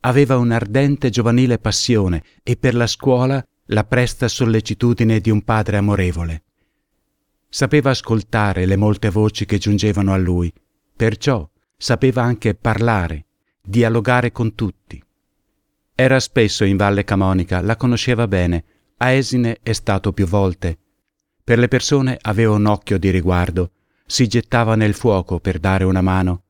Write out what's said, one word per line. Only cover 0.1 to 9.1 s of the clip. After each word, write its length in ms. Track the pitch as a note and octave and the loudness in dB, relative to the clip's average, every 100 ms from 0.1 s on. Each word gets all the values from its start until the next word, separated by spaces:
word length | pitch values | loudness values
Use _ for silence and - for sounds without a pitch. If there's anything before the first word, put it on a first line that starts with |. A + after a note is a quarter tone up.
| B2+ C#3 C3 | 4 4 4
un'ardente 720 | A#2+ A#2 A2 A2+ C#3 C#3+ C3 | 2 0 0 0 0 0 -2
giovanile 500 | A2+ A#2 A#2+ C3 A#2 | 0 2 2 2 0
passione 640 | A2 G2+ - A2+ F#2+ E2+ - _ | -2 -2 0 2 2 -2 -6 _
e 140 | - A#2+ | -6 -2
per 180 | C3+ | 0
la 120 | A#2+ A#2 | 0 -2
scuola 560 | - C#3 B2+ B2+ C3+ - _ _ | -2 0 2 2 -2 -6 _ _
la 160 | G#2+ | -2
presta 440 | G#2+ B2 B2 - A#2+ | 0 0 0 -2 -4
sollecitudine 920 | - A#2 A2 - G#2 A#2+ A#2 A#2 A2 | 0 0 0 -2 -2 0 2 2 2
di 100 | A2+ | 2
un 100 | G#2+ | 0
padre 380 | - A2 G#2+ G2+ | 0 -2 0 0
amorevole. 640 | G2+ G2+ F2+ E2+ E2+ D#2+ _ _ _ _ _ _ _ _ _ _ _ | 0 0 0 -2 -6 -8 _ _ _ _ _ _ _ _ _ _ _
Sapeva 420 | - C3+ D3+ C#3 | -4 0 2 2
ascoltare 760 | B2+ - A2+ - A2+ G#2 F#2+ F#2 | -2 -2 -4 -2 -2 -2 0 0
le 100 | G2 | 2
molte 320 | G#2+ G#2 | 2 0
voci 380 | A2 | -2